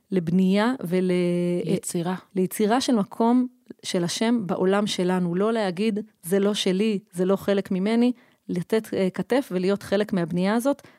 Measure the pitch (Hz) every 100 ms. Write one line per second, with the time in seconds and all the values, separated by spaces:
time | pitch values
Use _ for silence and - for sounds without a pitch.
0 | _ 190 165 180 185 196 220 262 170 185
1 | 185 180 175 175 175 175 165 190 - 180
2 | 170 185 - 190 185 - 208 240 269 240
3 | 196 - 226 247 247 - _ - - 190
4 | 170 - 226 240 180 196 185 202 208 -
5 | 180 185 180 175 208 233 202 170 220 208
6 | 220 _ 170 196 196 208 202 185 220 202
7 | - 175 185 190 - 196 190 185 196 233
8 | 240 247 _ _ - 180 165 220 220 -
9 | 185 - 180 247 277 180 185 202 - 202
10 | 208 190 165 175 185 226 240 285 -